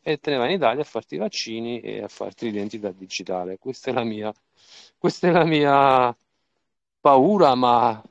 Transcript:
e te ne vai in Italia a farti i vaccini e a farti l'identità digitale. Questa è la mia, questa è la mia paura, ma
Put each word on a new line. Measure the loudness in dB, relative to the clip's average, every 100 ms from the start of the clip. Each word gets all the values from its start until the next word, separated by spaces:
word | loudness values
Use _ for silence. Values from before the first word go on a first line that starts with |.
e | -6 -6
te | -4
ne | -2
vai | -2
in | 0
Italia | 0 0
a |
farti | -4 -10 -10 -8
i |
vaccini | -8 -8 -10 -8 -8 -10
e | -10 -10
a | -12
farti | -12 -14 -10 -8
l'identità | -6 -8 -8 -10
digitale. | -12 -12 -12 -8 -8 -8 -10
Questa | -12 -10 -6
è |
la | -4
mia, | -6 -6 -10 -12 _ _ _ -20 -20 _
questa | -4 -2 2
è |
la | 2
mia | 2 2 4 4 4 4 2 -2 _ _ _ _ _ _ _ _
paura, | 4 6 6 4 4 4
ma | 2 4 2 -2 -10